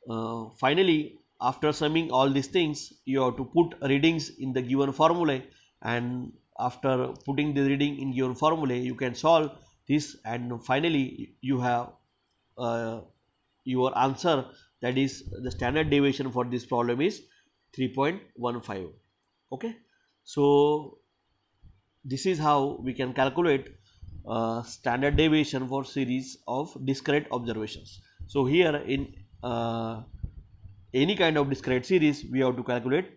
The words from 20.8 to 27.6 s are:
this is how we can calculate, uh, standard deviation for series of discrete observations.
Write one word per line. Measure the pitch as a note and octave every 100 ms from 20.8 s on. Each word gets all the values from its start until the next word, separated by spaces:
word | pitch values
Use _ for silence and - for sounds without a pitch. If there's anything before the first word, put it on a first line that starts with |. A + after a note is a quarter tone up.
| D3+ - _ _ _ _ _ _ - _ _ _
this | C#3 C3
is | F#3+ F3
how | D3+ D3 C#3 -
we | B2
can | A#2+ B2+
calculate, | C3 C3+ C3 E3+ C#3 C3+ - _ _ - - -
uh, | A2+ A2+ A2+
standard | A#2 - - B2 C#3 C#3+
deviation | D#3+ D#3 D3 C3+ B2+
for | C3+
series | C3 - C3 B2+ C3 - -
of | B2+ D#3+ -
discrete | C3 C3+ - D3 D3
observations. | B2 A#2 A2